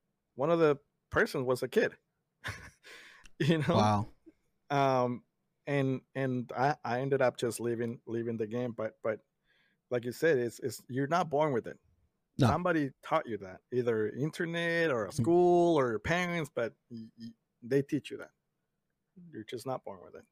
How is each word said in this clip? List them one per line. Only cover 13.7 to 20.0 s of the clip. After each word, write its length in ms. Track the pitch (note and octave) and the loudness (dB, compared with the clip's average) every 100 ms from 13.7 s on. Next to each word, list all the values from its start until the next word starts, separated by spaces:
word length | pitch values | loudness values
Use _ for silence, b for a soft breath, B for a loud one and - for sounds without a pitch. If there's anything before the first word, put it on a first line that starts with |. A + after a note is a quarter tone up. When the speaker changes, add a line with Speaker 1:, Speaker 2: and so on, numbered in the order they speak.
Speaker 1:
either 360 | B2 A#2+ A2 G#2+ | -2 2 2 0
internet 840 | A#2 D3+ - E3+ E3+ E3+ E3+ E3 | -2 -4 -4 -4 -2 -2 0 0
or 140 | A#2+ F#2+ | 0 -2
a 40 | |
Speaker 2:
Mm-hmm. 120 | - | -2
Speaker 1:
school 520 | B2 F3 F3 F3 F3 D#3 | 2 6 6 6 6 4
or 100 | B2 | 2
your 100 | G#2+ | 0
parents, 500 | - F3 F3 E3+ C#3+ | 0 0 0 -4 -4
but 200 | - A2+ - _ | -4 -4 -6 _
y-, 80 | A#2 A2+ - | -16 -16 -18
y-, 80 | A#2 - _ _ | -20 -20 _ _
they 180 | A#2 C#3 | -2 -2
teach 300 | C3+ D3 - | 0 -4 -6
you 60 | G2+ | -12
that. 120 | - _ _ _ _ _ _ _ _ F#3 E3+ | -14 _ _ _ _ _ _ _ _ -20 -18
You're 100 | B2+ G#2+ | -16 -12
just 160 | A#2+ C3 | -10 -6
not 180 | B2+ | -8
born 160 | - F#2+ | -8 -16